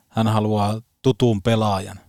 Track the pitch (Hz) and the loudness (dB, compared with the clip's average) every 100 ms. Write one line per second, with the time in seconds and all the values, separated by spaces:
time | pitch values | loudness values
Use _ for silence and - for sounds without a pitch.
0 | _ 113 110 110 107 107 101 110 - _ | _ -2 0 0 0 0 -2 -4 -10 _
1 | 135 - 123 104 117 113 107 95 101 98 | -2 2 2 2 0 2 0 -2 -6 -14